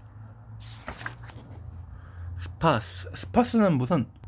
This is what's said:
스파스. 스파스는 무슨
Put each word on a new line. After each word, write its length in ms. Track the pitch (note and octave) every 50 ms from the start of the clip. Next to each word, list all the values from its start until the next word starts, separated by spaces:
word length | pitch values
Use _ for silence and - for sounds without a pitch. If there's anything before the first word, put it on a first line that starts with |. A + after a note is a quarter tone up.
| - - - - - - - - - - - - - - - - - - - - - - - - - - - - - - - - - - - - - - - - - - - - - - - -
스파스. 720 | - - - - E3 E3 C#3 A2 - - - - - - -
스파스는 640 | - - - - A3 B3 B3 - A3+ G#3 F#3+ D#3 B2+
무슨 320 | B2+ B2 F3+ - - - - - -